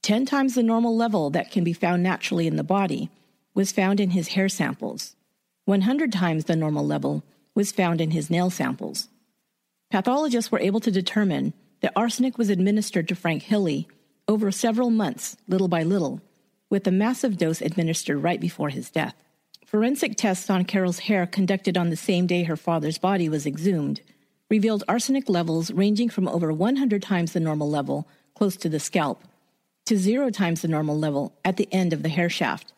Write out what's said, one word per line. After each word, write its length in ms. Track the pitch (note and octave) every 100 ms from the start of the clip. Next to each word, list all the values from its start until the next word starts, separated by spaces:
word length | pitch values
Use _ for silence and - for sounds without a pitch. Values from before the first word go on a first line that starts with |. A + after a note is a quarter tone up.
Ten 220 | - G#3+
times 300 | C4 C#4+ C4+
the 80 | B3
normal 340 | A3+ A3+ A#3 A3+
level 340 | A#3 G#3 D3
that 200 | D#3 -
can 140 | -
be 80 | E3+
found 300 | E3+ E3+ F3
naturally 440 | F3+ F3+ - F3+ E3
in 100 | D#3
the 60 |
body 480 | D3+ G3 G3 C#3+ D#3 _ _ _ _
was 200 | - G3
found 260 | - F#3+ G3+
in 120 | G3
his 180 | F3+ E3
hair 200 | - F#3+
samples. 680 | - D#3 C#3+ - - - _ _ _ _ _
One 180 | - G3
hundred 300 | G3 C#4 D#4
times 320 | G#3 F3 D#3+
the 100 | D#3
normal 320 | E3 D#3 D3+ D3
level 380 | D3 C#3 D3 - _ _ -
was 160 | G3+
found 280 | - F3+ E3
in 120 | D#3+
his 180 | D#3+ D3+
nail 200 | E3+ F3+
samples. 580 | F3 C3 C3 E2+ - - _ _ _ _ _ _ _ _
Pathologists 600 | G3 F#3+ C4+ D#4 A#3+ A3
were 80 | A3+
able 180 | F#3+ G#3
to 140 | A3+
determine 600 | F#3+ F#3 - G3+ C#3+ C3+ - _ _
that 120 | - -
arsenic 420 | A#3 - B3+ B3
was 120 | A3
administered 580 | F#3+ F#3 G#3+ G#3 G3 E3
to 80 | F3
Frank 260 | E3+ D#3
Hilly 460 | - G#3+ F#3 C#3+ E3 _ _ _ -
over 240 | G#3+ G#3
several 380 | F#3+ A#3+ A3 B3
months, 460 | A3 F#3 B2 - - -
little 180 | F#3 F#3
by 160 | E3+
little, 380 | D#3+ G3 D3+ C3+ - _ _ _ _
with 180 | G3 F#3+
a 60 |
massive 440 | F#3 G#3+ B3+ C4 F#3
dose 240 | D#3+ D#3+
administered 600 | D#3 E3 E3 E3 - D3
right 180 | E3 F3
before 280 | E3+ - D3+
his 220 | C3+ B2
death. 260 | - D3+ - _ _ _ - _
Forensic 500 | G#3+ A3+ C#4+ C#4+ G#3+
tests 320 | A3 F3+ -
on 160 | F#3+
Carol's 360 | F3+ G3+ F#3 F3
hair 260 | - G#3 F3
conducted 500 | F#3 F#3 F#3+ - F3+
on 140 | E3+
the 60 | D#3+
same 300 | - F3+ F3+
day 180 | F3
her 120 | E3+ D#3
father's 420 | - E3 D3+ D#3+
body 300 | F#3 G3 E3
was 180 | D3+ D3
exhumed 540 | D3 F3 F3+ C#3+ D3 - _ _ _ _
revealed 340 | G#3+ A3 G#3+ -
arsenic 400 | A#3 A#3 C4+ C4+
levels 420 | F3+ E3 E3 E3
ranging 380 | D#3 G3+ G#3 A#3+
from 180 | - F#3
over 240 | E3+ E3
one 240 | D#3 G3+ C4+
hundred 260 | C4 G#3
times 300 | G3 F#3 E3+
the 80 | F3
normal 300 | D#3+ D3+ D3
level 380 | D3+ C#3 C#3+ D#3 _ _
close 220 | _ G3+ F3+
to 120 | E3+
the 120 | D#3
scalp 420 | - F#3+ D3 - - _ _ _ _ _ -
to 100 | G#3+
zero 340 | F#3 A#3+ C#4
times 320 | G3+ F3+ E3
the 60 | E3
normal 300 | D#3 D#3 D3+
level 340 | D#3 C#3+ B2+ _
at 120 | - F#3
the 120 | G#3
end 200 | F#3 F3+
of 100 | D#3+
the 60 | D#3
hair 200 | D#3 F3
shaft. 440 | - C3+ D2+ -